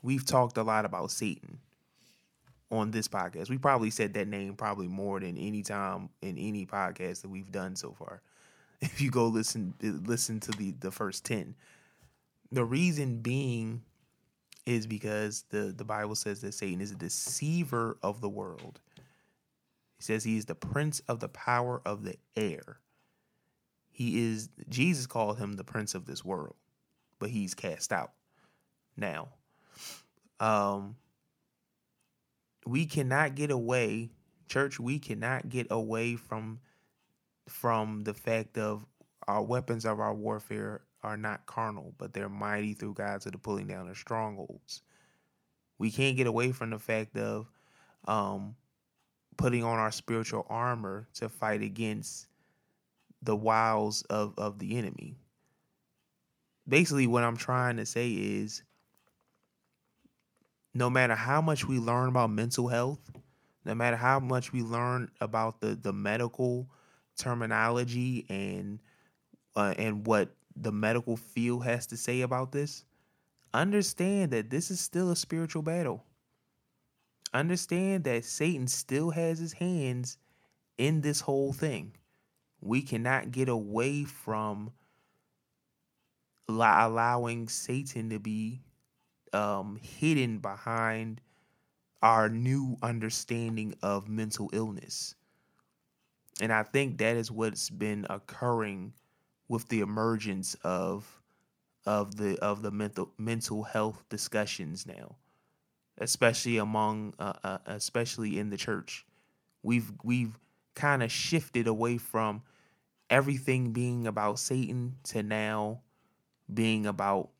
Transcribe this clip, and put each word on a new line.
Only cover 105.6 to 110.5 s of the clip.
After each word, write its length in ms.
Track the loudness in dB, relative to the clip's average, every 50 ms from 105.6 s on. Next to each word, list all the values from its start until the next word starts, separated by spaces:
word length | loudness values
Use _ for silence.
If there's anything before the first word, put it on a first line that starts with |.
| _ _ _ _ _ _ _ -6
Especially 600 | -2 0 2 6 6 6 6 6 0 0 2 2
among, 560 | 2 2 2 2 2 2 0 -2 -4 -6 -6 -4
uh, 140 | -4 -4 -4 -4 -4
uh, 140 | -4 -6 -4 -6
especially 760 | -8 -6 -6 -6 -2 _ -2 -2 -2 -2 -4 -2 -2 -2 -2
in 100 | -2 -2
the 80 | -4 -4
church. 480 | -4 -4 -4 -4 -4 -8 -12 -12 -14 _ _ _ _ _ _ _ _ _ _ _
We've, 300 | _ 2 2 2 2 0 -10 -8 -2
we've 340 | 0 2 2 2 0 -4 -10 _ _